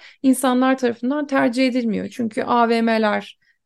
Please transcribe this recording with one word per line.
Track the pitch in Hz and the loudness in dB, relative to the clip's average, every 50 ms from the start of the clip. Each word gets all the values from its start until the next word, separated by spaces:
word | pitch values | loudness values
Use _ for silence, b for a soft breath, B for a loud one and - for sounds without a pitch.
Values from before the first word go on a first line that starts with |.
| B B B B - | B B B B 2
insanlar | 262 254 262 - 254 247 254 262 262 262 | 2 2 2 2 0 2 2 2 2 2
tarafından | 262 254 233 226 - 240 254 285 302 294 | 2 0 -2 -2 -2 -4 -4 -4 -4 -4
tercih | 294 269 269 269 262 226 254 262 | -2 0 0 0 0 0 0 0
edilmiyor. | 254 233 254 233 226 190 185 185 202 | 0 0 0 -2 -2 -2 -4 -4 -6
Çünkü | - - 233 220 - 254 254 | -6 -6 -6 -6 -4 -4 -2
A | 247 240 233 233 226 | 0 2 2 2 2
V | 233 226 | 2 0
M'ler, | 226 226 226 220 220 208 202 202 202 - - _ _ _ _ _ _ | 2 0 0 2 0 0 -2 -2 -6 -8 -18 _ _ _ _ _ _